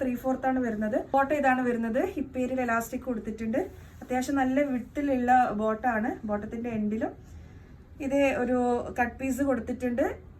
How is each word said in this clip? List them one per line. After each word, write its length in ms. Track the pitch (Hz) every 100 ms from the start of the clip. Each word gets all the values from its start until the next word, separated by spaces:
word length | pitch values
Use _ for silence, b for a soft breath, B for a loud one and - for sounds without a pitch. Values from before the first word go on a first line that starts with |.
ത്രീ 140 | 262 247
ഫോർത്ത് 300 | 262 262 262
ആണ് 140 | 262
വരുന്നത്. 460 | 240 214 214 262 -
ബോട്ടം 220 | 269 269 302
ഇതാണ് 260 | 262 254
വരുന്നത്. 440 | 247 233 226 233 370
ഹിപ്പ് 340 | 339 269 254
ഏരിയയിൽ 220 | 247 254
ഇലാസ്റ്റിക് 400 | 247 226 226 254
കൊടുത്തിട്ടുണ്ട്. 560 | 262 226 220 208 226 254 381 B B B
അത്യാവശ്യം 340 | - 254 254 277
നല്ല 260 | 262 262
വിഡ്ത്തിലുള്ള 880 | 285 254 - - 285 262 247 254 247
ബോട്ടാണ്. 760 | 208 220 220 247 226 233 370 214
ബോട്ടത്തിന്റെ 420 | 208 214 233 240
എൻഡിലും 420 | 220 214 220 320 381 B B B B B B B -
ഇതേ 320 | 277 277 277
ഒരു 600 | 240 247 247 247 240 - 196
കട്ട് 180 | 240 -
പീസ് 220 | 269 247
കൊടുത്തിട്ടുണ്ട്. 880 | 277 247 220 240 247 240 349 - - -